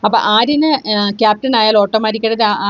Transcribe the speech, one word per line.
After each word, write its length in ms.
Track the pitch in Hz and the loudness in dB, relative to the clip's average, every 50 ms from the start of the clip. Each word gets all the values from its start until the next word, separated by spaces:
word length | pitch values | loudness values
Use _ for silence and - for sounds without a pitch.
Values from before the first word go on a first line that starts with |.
| - | 0
അപ്പൊ 140 | 214 208 - | 0 0 0
ആര്യന്, 680 | - - 214 214 233 240 294 294 302 320 302 262 - - | 0 2 2 2 2 2 0 0 2 0 0 -2 -2 -4
ആ, 220 | 214 208 208 202 | -2 -2 -2 -2
ക്യാപ്റ്റൻ 460 | 202 208 233 214 214 214 - 262 262 | -2 0 2 2 2 0 -2 -2 0
ആയാൽ 200 | 233 214 220 214 | 0 2 2 4
ഓട്ടോമാറ്റിക്കായിട്ട് 640 | 214 202 196 - 220 226 220 214 220 220 220 226 220 233 | 2 2 2 0 -2 -2 -2 -4 -2 -2 -4 -2 0 0
ആ-, 180 | 208 208 - - 202 | -2 -2 -2 -2 -2